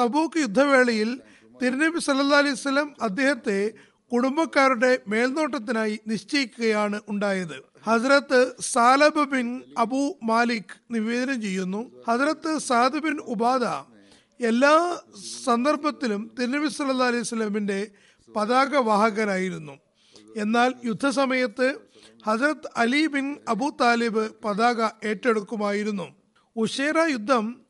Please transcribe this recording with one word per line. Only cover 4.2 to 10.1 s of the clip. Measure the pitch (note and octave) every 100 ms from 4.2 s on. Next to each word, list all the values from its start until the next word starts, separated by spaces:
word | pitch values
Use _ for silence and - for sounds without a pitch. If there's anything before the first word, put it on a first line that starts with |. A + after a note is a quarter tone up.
| C4 D4 D#4 C#4+ C4+ A#3+ B3+ B3+ G3
മേൽനോട്ടത്തിനായി | A3 B3+ D4+ D4+ C#4+ G#3+ A3+ A3 G#3+ G#3+
നിശ്ചയിക്കുകയാണ് | A3 - C#4+ A#3+ A#3+ A3+ G#3+ G#3 G#3 G#3+
ഉണ്ടായത്. | G#3 G3+ F#3+ E3+ C3+ - -
ഹസ്രത്ത് | G#3+ A3+ C4 C#4 C#4+ B3+ B3+ -
സാലബ് | - A#3+ A#3+ C#4 D4+ D4+ C#4
ബിൻ | C4+ A#3+ B3+ B3+ D3
അബൂ | A3+ C4 C#4+